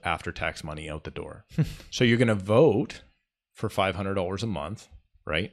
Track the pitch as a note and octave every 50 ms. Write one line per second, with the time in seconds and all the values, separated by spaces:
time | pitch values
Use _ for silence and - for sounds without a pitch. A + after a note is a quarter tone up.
0 | - F2 E2 E2 - F2+ E2+ - F2+ E2 D#2 - - D#2+ D#2 D2+ D#2 D#2 D2+ D#2
1 | - - - E2+ E2 D2 - - - _ - - D#3 - - - - - - -
2 | C3 A#2 A#2 A#2 B2+ A#2 G#2+ G2+ F#2 G2+ G#2+ A#2+ D#3+ D3 G2 A2 G3 - - -
3 | - _ _ _ _ _ _ _ _ _ _ - - G#2+ - - F#2+ F#2+ F#2 G2
4 | G2 F#2+ G2 G2 F2+ F2+ G2 F#2+ A#2 A2+ G2 D2+ C#2+ D#2+ G#2+ - - - - -
5 | _ _ _ _ _ - D2+ D#2+ G2+ -